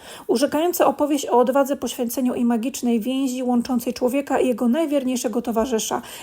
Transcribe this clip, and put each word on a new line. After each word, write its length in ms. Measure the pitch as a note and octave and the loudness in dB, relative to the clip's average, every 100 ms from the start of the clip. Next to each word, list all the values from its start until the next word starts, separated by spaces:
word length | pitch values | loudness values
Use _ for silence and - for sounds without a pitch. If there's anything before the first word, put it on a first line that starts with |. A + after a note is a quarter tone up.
| - - - | -20 -8 -2
Urzekająca 580 | B3 C4 D4 F4 F4+ - | 0 2 0 0 2 2
opowieść 400 | - D4 D4 - | 2 0 0 2
o 60 | |
odwadze, 440 | A#3+ B3 C4 C4+ C#4+ | 4 4 2 2 -2
poświęceniu 580 | A#3+ - A#3 C#4 B3 | -4 -4 -4 -2 -2
i 120 | - A#3+ | 0 0
magicznej 540 | A#3 B3 - A#3+ A#3 | 0 -2 -2 0 0
więzi 440 | A3 C4 C4+ B3+ | 0 -2 -2 -2
łączącej 500 | B3 A#3+ A#3 B3 B3+ | 0 0 0 -2 -2
człowieka 460 | - B3 C#4 C#4 C#4 | -2 0 0 0 2
i 80 | B3+ | 2
jego 200 | A3 B3 | 2 2
najwierniejszego 720 | C#4+ D#4+ C#4+ B3+ B3 B3 A3+ | 2 2 0 0 -2 -2 -2
towarzysza. 600 | B3 A3 A3 A3 - A#3+ - - | -2 0 0 0 -2 -6 -8 -10